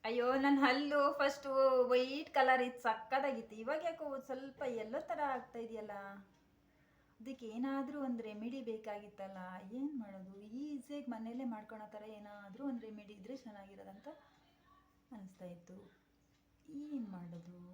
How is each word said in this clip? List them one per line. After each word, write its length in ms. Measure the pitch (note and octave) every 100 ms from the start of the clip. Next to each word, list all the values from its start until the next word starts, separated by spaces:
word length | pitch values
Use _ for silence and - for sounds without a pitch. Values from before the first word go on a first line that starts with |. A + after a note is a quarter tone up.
ಅಯ್ಯೋ, 300 | A3 A#3+ A#3+ C4+
ನನ್ 220 | C#4 C#4
ಹಲ್ಲು 540 | C4+ C4 D4 D4 C#4+
ಫಸ್ಟ್ 340 | C#4+ C#4 - C#4 C4+ C4+ B3+ B3
ವೈಟ್ 460 | B3 B3+ C#4 D#4
ಕಲರ್ 280 | C#4 C4 B3+
ಇತ್ತು, 200 | B3 B3
ಸಕ್ಕತ್ತಾಗಿತ್ತು. 720 | A#3+ A3 - C4+ C#4 A3+ -
ಇವಾಗ 260 | G#3+ A3+ D#4
ಯಾಕೋ 200 | E4+ E4
ಒಂದ್ 200 | D4+ C4+
ಸ್ವಲ್ಪ 380 | - C4 C#4 B3+ C4+ A#3
ಎಲ್ಲೋ 240 | G#3+ C4
ತರ 200 | - D#4+
ಆಗ್ತಾ 340 | D4 C4 A3+ A#3+
ಇದೆಯಲ್ಲ? 360 | A3+ A3 G#3+ G3+ G3 G3 G3 _ _ _ _ _ _ _ _ _
ಅದಕ್ಕೆ 260 | A3+ C4 A3+
ಏನಾದ್ರೂ 580 | A3+ C4 C4+ C4+ D4
ಒಂದ್ 180 | C4+ A#3
ರೆಮಿಡಿ 380 | A3 G#3 A3+ C4+
ಬೇಕಾಗಿತ್ತಲ್ಲ? 760 | A3+ A3 A3 G#3 G#3 - F#3+ F#3+ F#3 F#3 G3
ಏನ್ 280 | A#3+ C#4+ C#4+
ಮಾಡೋದು? 340 | G#3 F#3+ F#3 G3 G#3+ A#3
ಈಸಿಯಾಗಿ 440 | D4 C#4+ A#3+ C#4+ B3
ಮನೇಲೇ 340 | A3+ A3+ A#3+
ಮಾಡ್ಕೊಳೋ 420 | B3+ A3 G#3+ A3 G#3+
ತರ 100 | G#3+ G#3+
ಏನಾದ್ರೂ 600 | G#3+ G#3 G#3 G3+ F#3+ C#4
ಒಂದ್ 160 | A#3+
ರೆಮಿಡಿ 280 | A3 G#3+ G#3
ಇದ್ರೆ 240 | G#3 F#3+ C4
ಚೆನ್ನಾಗಿರೋದಂತ 720 | A3+ G3+ G3 G3 G3 G3 C#4+ D4+ - _ _ _ _ _ _ _ _
ಅನಿಸ್ತಾ 340 | A3+ F#3+ -
ಇತ್ತು. 340 | F3+ F3 - F#3 - _ _ _ _ _ _ _ -
ಏನ್ 400 | D4 D4 C#4 G#3+
ಮಾಡೋದು? 460 | F#3 F3 E3+ E3+ F3+ F3+